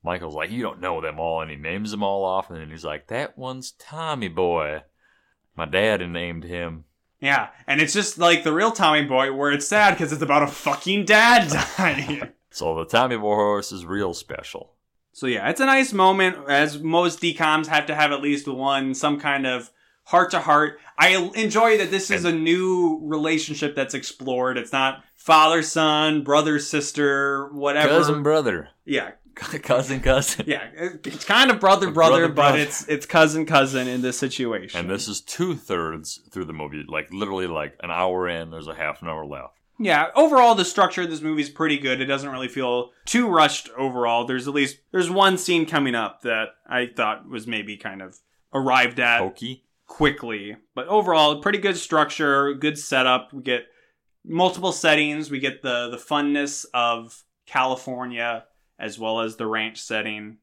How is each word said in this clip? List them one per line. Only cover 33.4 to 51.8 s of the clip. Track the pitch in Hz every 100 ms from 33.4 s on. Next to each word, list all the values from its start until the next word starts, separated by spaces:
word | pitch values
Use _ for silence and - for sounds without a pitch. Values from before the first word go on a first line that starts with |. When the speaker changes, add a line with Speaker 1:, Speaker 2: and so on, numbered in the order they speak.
| 160 147 135 131 127
Speaker 2:
in | 127
this | 127 127
situation. | 135 - 123 104 92 87
Speaker 1:
And | 87
this | 98 107
is | 98
two-thirds | - - 180 135 - 90 82 80 76 - _
through | 95 82
the |
movie, | 78 76 76 71
like, | 78 76
literally, | 95 101 95 90
like, | 80 73 _
an | 87
hour | 85 92 92 90
in, | 82 82
there's | 82 76
a | 80
half | 78 73
an | 85
hour | 78 73
left. | 69 64 _ _ -
Speaker 2:
Yeah, | 208 147 165 -
overall, | 311 277 240 208
the | 175
structure | - 180 -
of | 175
this | 156
movie | 156 156
is | 139
pretty | - 160 143
good. | 135 127
It | 131
doesn't | 139 139
really | 131 127
feel | 139 127 123 123 _ -
too | 240 240
rushed | 165 147 - - 117
overall. | 135 123 117 120 120
There's | 127 131
at |
least, | 143 139 - _
there's | 185 170
one | 185 196 185
scene | 185 170 160
coming | 160 135 120
up | 107 -
that | 120 110 110 _ _
I | 123 123
thought | - 107 104 98
was | 117 117
maybe | 110 104 104
kind | 107 98
of | 92 _ _ _ _
arrived | 135 131 127 123 123
at | 120 117
Speaker 1:
Hokey. | 95 - 120 127 _ _ _
Speaker 2:
quickly. | - 151 147 120 107 101 104 _ -
But | 143
overall, | 214 180 160 151 147
pretty | 196 202
good | 196
structure, | 175